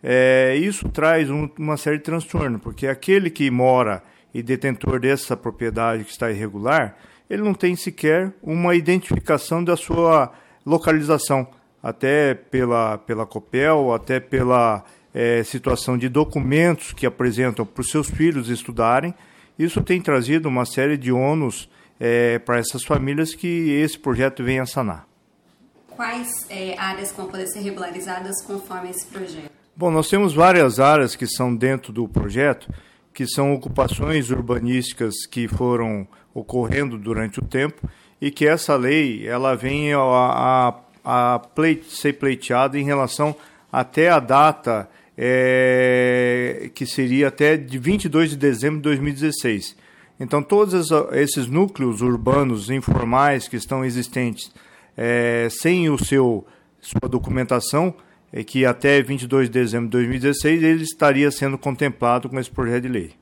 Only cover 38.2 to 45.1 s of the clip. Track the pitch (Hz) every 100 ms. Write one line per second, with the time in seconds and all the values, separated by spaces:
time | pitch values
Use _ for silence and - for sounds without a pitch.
38.2 | 143 143 151 160 - 139 127 151 143 107
39.2 | 107 120 131 127 127 143 147 143 131 127
40.2 | 127 123 127 127 123 117 _ _ - 123
41.2 | 120 120 - - 160 156 - - 147 143
42.2 | 139 123 - 123 135 143 139 143 131 -
43.2 | 151 147 - _ _ 127 123 - 165 165
44.2 | 120 135 151 151 - 110 98 _ _